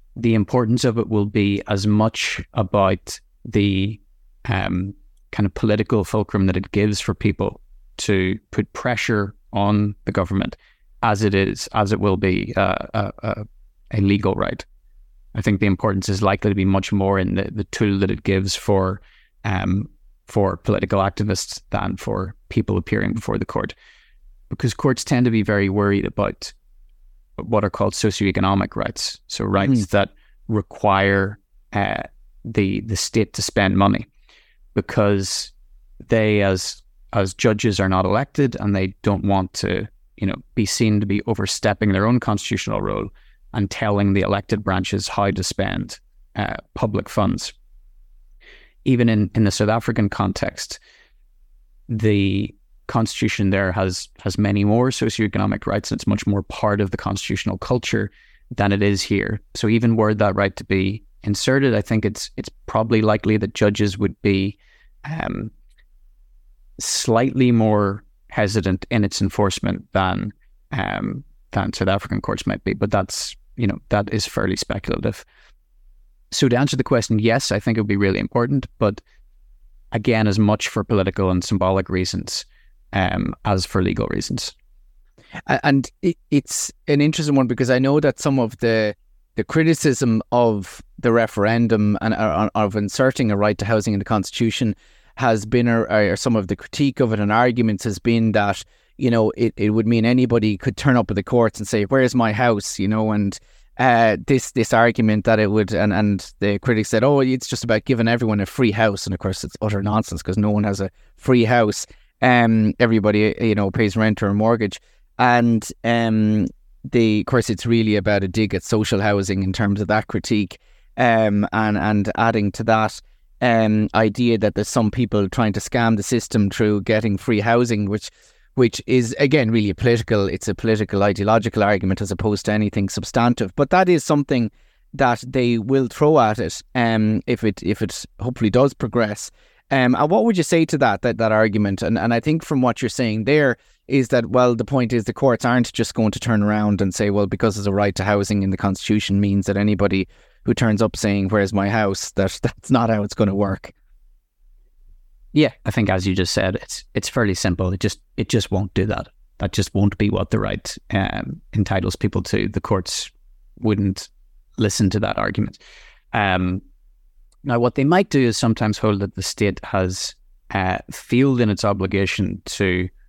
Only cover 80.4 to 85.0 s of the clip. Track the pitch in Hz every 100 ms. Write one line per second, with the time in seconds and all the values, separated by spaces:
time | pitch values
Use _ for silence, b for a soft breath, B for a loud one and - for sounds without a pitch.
80.4 | 104 107 - 110 98 104 95 98 95 90
81.4 | - 98 92 95 90 92 92 90 - -
82.4 | - _ - _ _ 98 92 95 - -
83.4 | 107 95 - - 92 92 107 104 - -
84.4 | - - _ _ _ _